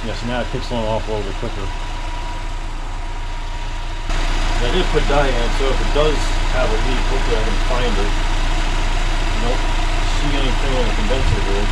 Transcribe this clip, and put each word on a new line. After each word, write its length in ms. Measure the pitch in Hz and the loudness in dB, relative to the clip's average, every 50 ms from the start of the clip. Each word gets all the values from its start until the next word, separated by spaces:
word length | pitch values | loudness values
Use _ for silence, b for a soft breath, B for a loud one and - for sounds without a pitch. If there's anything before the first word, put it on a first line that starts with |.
| - | -6
Yeah, 100 | 117 107 | -6 -6
so 140 | - - | -4 -4
now 140 | 123 123 120 | -4 -4 -4
it 60 | 113 - | -4 -4
kicks 200 | - 127 117 - | -4 -6 -6 -4
on 120 | 127 120 110 | -4 -4 -2
off 220 | 110 110 107 101 | -2 -2 -2 -2
a 40 | - | -2
little 140 | 110 107 107 | -4 -4 -4
bit 100 | 107 107 - | -4 -4 -4
quicker. 280 | 120 113 110 98 98 98 - - - - - - - - - - - - - - - - - - - - - - - - - - - - - - - - - - - - - - - - - - - - - - - - - - - - - - - - - - | -6 -6 -6 -4 -6 -6 -6 -6 -6 -6 -6 -6 -6 -6 -6 -6 -6 -6 -6 -6 -6 -6 -6 -6 -6 -6 -6 -6 -6 -6 -6 -6 -6 -6 -6 -6 -6 -6 -6 -6 -6 -6 -6 -6 -6 -6 -6 -6 -6 -6 -6 -6 -2 0 0 2 2 2 2 2 2 2 2 2
I 80 | - - | 2 4
did 160 | 139 180 175 - | 4 2 2 4
put 120 | - 156 139 | 2 2 2
dye 180 | 139 143 147 147 | 4 4 4 4
in, 240 | 139 - 127 131 - - | 4 2 2 2 2 2
so 80 | - 135 135 | 2 2 2
if 80 | 131 127 | 2 2
it 100 | - - - | 2 2 2
does 200 | 143 151 156 147 135 - - - - - - - | 4 4 4 2 2 0 0 0 2 2 2 2
have 160 | - 127 110 | 2 2 2
a 80 | 107 | 2
leak, 260 | 107 107 - - - - - | 2 2 2 2 2 2 2
hopefully 280 | - - 95 - - 107 | 2 2 2 2 2 2
I 40 | 107 | 2
can 120 | 107 - - - | 2 2 2 2
find 300 | - - - - 120 - | 2 2 2 2 2 2
it. 160 | - - - - - - - - - - - - - - - - - - - - - - - - - - - 220 220 226 | 2 2 2 0 0 0 0 0 0 2 2 0 0 0 0 0 0 0 0 0 0 0 0 0 0 0 0 0 0 0
Nope. 160 | 226 - - - - - - - - - - - - - | 0 0 0 0 0 0 0 0 0 0 0 0 0 0
See 180 | - - 147 143 | 0 0 0 0
anything 380 | 143 135 131 117 117 - 143 135 | 2 2 2 2 2 0 0 2
on 80 | 127 123 | 2 0
the 100 | 110 107 | 0 0
condenser 460 | 110 107 107 - - - - - - | 0 0 0 0 2 2 2 2 0
here. 240 | - - 427 427 415 415 | 0 0 0 0 0 0